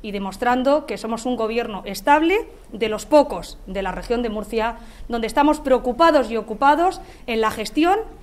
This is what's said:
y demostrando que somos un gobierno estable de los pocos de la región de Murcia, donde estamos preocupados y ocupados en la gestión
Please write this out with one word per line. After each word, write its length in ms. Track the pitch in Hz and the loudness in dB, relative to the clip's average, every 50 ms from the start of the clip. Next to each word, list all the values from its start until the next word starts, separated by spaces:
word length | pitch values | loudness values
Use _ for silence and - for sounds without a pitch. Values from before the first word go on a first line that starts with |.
| - | -12
y 80 | 214 | -8
demostrando 720 | 196 202 196 190 190 - 247 240 247 254 254 277 285 302 294 | -8 -6 -6 -8 -6 -4 0 0 0 2 2 2 2 2 0
que 140 | - 214 190 | -4 -10 -8
somos 260 | - 220 233 226 - | -6 -6 -6 -6 -4
un 100 | 254 254 | -4 -4
gobierno 460 | 226 220 214 233 233 233 233 214 185 190 | -2 -2 -2 -2 -4 -4 -6 -8 -10 -10
estable 640 | 202 196 - - 285 285 311 311 330 370 440 466 - - - - - | -10 -12 -4 2 2 4 4 4 4 2 0 0 -4 -14 -20 -20 -16
de 160 | - 202 233 | -6 -4 -2
los 200 | 214 214 208 - | -2 -2 -4 -2
pocos 500 | - 294 302 277 190 208 175 160 - - - - | 4 6 6 6 6 -2 -8 -8 -12 -16 -16 -14
de 160 | - 185 196 | -8 -8 -6
la 100 | 190 185 | -4 -4
región 300 | 180 190 175 - 240 240 | -6 -8 -4 -4 -2 -2
de 80 | 240 226 | -2 -4
Murcia, 460 | 208 214 202 202 - 220 214 233 233 233 - - - - - - | -4 -6 -8 -4 -4 -2 -2 -2 -4 -8 -16 -20 -18 -16 -10 -6
donde 160 | 233 233 226 | -4 -4 -4
estamos 340 | 214 226 294 285 302 302 294 | 0 2 4 4 4 4 2
preocupados 680 | - 277 262 247 240 247 233 - 339 330 311 294 247 214 | 2 2 2 2 2 -2 2 4 4 6 6 4 2 2
y 80 | 233 | -4
ocupados 640 | 220 208 - 220 202 269 277 294 294 339 370 370 - - - - - - | -6 -6 -6 -4 2 4 4 4 6 2 0 0 -4 -16 -18 -20 -16 -8
en 160 | - 233 226 | -6 -2 0
la 80 | 220 220 | 0 -2
gestión 480 | 214 233 214 - - 302 311 339 392 427 440 - - - | -2 -4 -8 -4 0 0 2 2 2 0 -2 -8 -14 -20